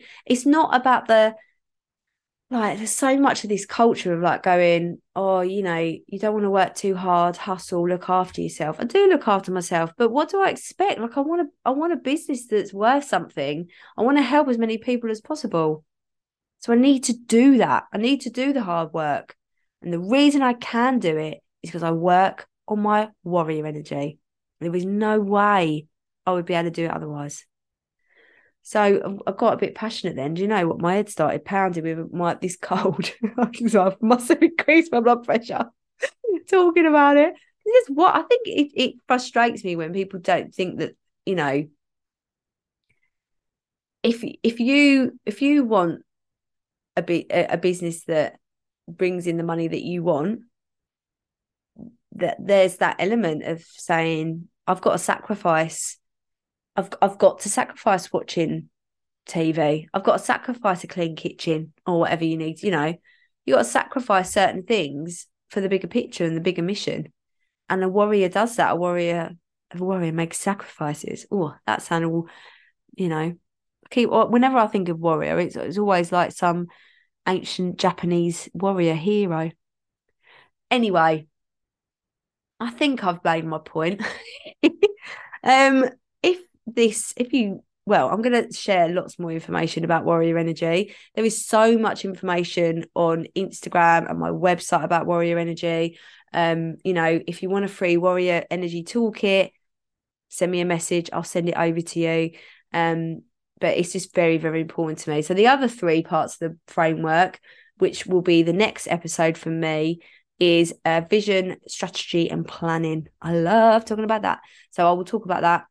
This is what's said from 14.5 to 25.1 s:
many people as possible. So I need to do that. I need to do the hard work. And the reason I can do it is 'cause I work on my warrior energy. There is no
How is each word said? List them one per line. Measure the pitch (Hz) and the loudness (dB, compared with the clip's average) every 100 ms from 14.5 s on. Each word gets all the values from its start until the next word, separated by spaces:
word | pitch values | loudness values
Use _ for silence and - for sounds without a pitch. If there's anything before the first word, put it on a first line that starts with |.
| 233 | 0
many | 226 220 | 0 -2
people | 254 247 233 | -2 -4 -2
as | 214 | -8
possible. | - 302 214 170 160 156 _ _ _ _ _ _ _ _ | -8 -8 -4 0 0 -2 _ _ _ _ _ _ _ _
So | - | 0
I | 233 | 4
need | 269 269 | 6 4
to | 254 | 0
do | 240 - 226 277 262 | -6 2 4 6 6
that. | 165 123 - | 4 2 -2
I | 202 | -4
need | 233 277 | 0 0
to | 233 | -4
do | 247 269 | -4 -2
the | 277 | -2
hard | 190 170 160 | -2 -4 -4
work. | 165 151 139 - - _ _ _ _ | -4 -4 -4 -6 -20 _ _ _ _
And | 170 | -8
the | 170 | -6
reason | 180 269 285 285 | 0 4 6 6
I | 254 | 2
can | 240 - 233 254 247 | 0 -4 0 0 2
do | 185 156 | 0 -2
it | 156 151 _ _ | -4 -10 _ _
is | 170 | -12
'cause | 170 | -6
I | 165 | -2
work | 165 180 180 190 - - _ - | 0 4 4 4 0 -18 _ -6
on | 214 | -2
my | 208 208 214 _ | 2 0 0 _
warrior | 175 175 160 156 151 | -4 -2 0 -4 -6
energy. | 151 147 143 147 147 _ _ _ - | -8 -8 -6 -6 -10 _ _ _ -10
There | 170 | -6
is | 175 185 | -4 -2
no | 202 214 | -2 0